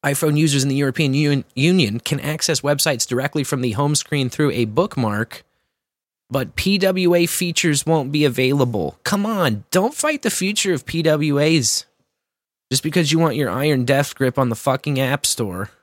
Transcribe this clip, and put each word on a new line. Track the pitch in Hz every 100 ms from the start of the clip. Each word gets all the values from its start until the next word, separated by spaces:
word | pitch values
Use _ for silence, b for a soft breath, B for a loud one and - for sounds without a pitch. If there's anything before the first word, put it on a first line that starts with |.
iPhone | 143 143 156 147
users | 160 139
in | 139
the | 139
European | 139 127 147 139
Un-, | 147 143 - -
Union | 156 185 113 113
can | - 143
access | 147 156 - 147
websites | 143 143 165 123 -
directly | 123 139 156
from | 131 139
the | 123
home | 107 143 147
screen | - 147 127
through | - 147
a | 123 113
bookmark, | 110 190 - 113 104 117 - _ _ _ _ _ _ _ _ _
but | 131 127 -
P | 190 196
W | 190 185 180 175
A | 170
features | - 180 165 170 143 -
won't | 160 131
be | 151
available. | 147 123 131 143 123 110 76 -
Come | - 202 208
on, | 208 156 104 -
don't | 180 214 302
fight | 302 294
the | 220
future | - 185 214 196
of | 156 -
P | 165
W | 160 151 151 143
As | 151 165 113 - - _ _ _ _ _ _ _ _
just | 135
because | 156 175 151
you | 160
want | 165 139
your | 131
iron | 107 151 135
death | 123 135 147
grip | - 131 123
on | 127
the | 113
fucking | - 131 - 135
App | 131 143 -
Store. | - 107 90 104 _